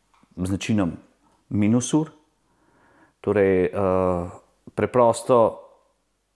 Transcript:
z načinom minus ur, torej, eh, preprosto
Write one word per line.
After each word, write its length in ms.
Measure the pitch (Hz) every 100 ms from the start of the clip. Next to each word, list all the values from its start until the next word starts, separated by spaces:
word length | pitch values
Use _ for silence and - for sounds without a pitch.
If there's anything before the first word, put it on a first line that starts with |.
| _ _ _ -
z 140 | 90
načinom 400 | 95 - 110 90 76 - _ _ _ -
minus 440 | 101 104 120 117
ur, 180 | 151 156 - _ _ _ _ _ _ _ _ _ _
torej, 440 | - 101 95 92 90
eh, 640 | 95 95 92 92 87 87 - _ _ - -
preprosto 840 | 104 127 117 113 - 123 107 - - _ _ _ _ _ _